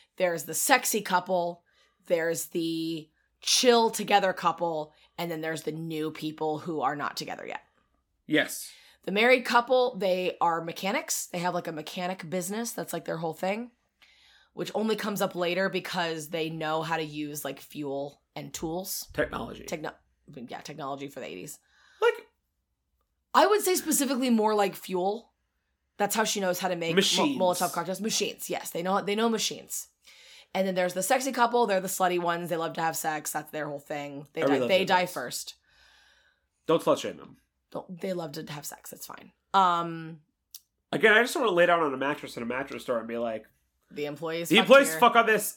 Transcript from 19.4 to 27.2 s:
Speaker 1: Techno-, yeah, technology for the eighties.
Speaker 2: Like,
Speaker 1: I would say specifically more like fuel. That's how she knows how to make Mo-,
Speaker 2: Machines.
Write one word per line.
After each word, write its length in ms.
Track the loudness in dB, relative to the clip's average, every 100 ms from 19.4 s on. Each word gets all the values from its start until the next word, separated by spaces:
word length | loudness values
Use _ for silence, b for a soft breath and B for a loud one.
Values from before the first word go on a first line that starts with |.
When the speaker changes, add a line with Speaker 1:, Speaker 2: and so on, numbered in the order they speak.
| -8 -12
Speaker 1:
Techno-, 300 | -10 -8 -8 -12 _ _ -20 -18 -14
yeah, 120 | -12
technology 480 | -12 -12 -8 -8 -10
for 120 | -12
the 60 | -12
eighties. 320 | -12 -12 -16 b b b b
Speaker 2:
Like, 240 | 2 2 -4 _ _ _ _ _ _ _ _ _ _
Speaker 1:
I 140 | 4 6
would 160 | 6
say 140 | 2 0
specifically 520 | 0 0 0 0 2
more 240 | 4 4
like 200 | 2 2
fuel. 580 | -2 -6 -2 -2 -4 -8 _ _ _ _ _ _ -2
That's 160 | 0
how 100 | 2
she 160 | 0 0
knows 180 | -2 0
how 100 | -2
to 80 | -2
make 140 | 0
Mo-, 60 | 2
Speaker 2:
Machines. 420 | 4 4